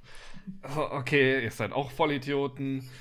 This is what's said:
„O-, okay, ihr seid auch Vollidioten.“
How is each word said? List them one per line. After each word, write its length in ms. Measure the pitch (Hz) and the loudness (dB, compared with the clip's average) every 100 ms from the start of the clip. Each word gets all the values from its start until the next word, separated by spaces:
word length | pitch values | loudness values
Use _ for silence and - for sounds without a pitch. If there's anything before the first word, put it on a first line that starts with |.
| - - - - - - | -16 -14 -12 -12 -12 -12
„O-, 340 | 131 151 143 143 | -6 -2 -2 -2
okay, 480 | 127 143 131 135 | 4 6 6 4
ihr 60 | 113 | 0
seid 220 | - 104 | -2 -2
auch 180 | 131 135 | -2 -2
Vollidioten.“ 960 | - 156 143 131 143 139 131 135 135 127 127 | 2 2 2 0 0 0 -2 -4 -4 -6 -14